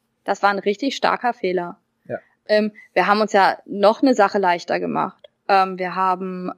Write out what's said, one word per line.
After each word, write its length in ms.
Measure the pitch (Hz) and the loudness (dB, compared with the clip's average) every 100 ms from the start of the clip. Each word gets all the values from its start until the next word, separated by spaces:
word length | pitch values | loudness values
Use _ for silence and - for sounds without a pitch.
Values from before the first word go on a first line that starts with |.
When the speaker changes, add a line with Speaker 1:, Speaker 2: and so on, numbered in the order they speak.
| _ _ | _ _
Speaker 1:
Das 180 | - 196 | -8 0
war 80 | 202 | 0
ein 80 | 202 | 0
richtig 380 | 202 202 277 - | -2 -2 -4 -2
starker 360 | - 185 240 | -2 0 -4
Fehler. 460 | - 185 180 175 - _ _ - | -4 -4 -4 -6 -12 _ _ -12
Speaker 2:
Ja. 120 | 120 - _ - | -12 -12 _ 0
Speaker 1:
Ähm, 260 | 214 214 - - | 0 0 -6 -4
wir 140 | - 180 | 0 2
haben 140 | 208 | 2
uns 120 | 214 | 2
ja 260 | 202 175 - - | 4 4 2 -8
noch 360 | 202 202 226 | 2 2 4
eine 120 | 277 | 2
Sache 240 | 214 196 208 | 4 2 2
leichter 400 | 185 175 - 175 | 0 -2 -2 -4
gemacht. 480 | 170 156 165 - - _ - | -2 -4 -6 -8 -20 _ 0
Ähm, 300 | 196 190 185 | 2 2 -4
wir 160 | 180 | -6
haben, 580 | 180 190 180 185 185 180 | -2 -2 -2 -6 -8 -10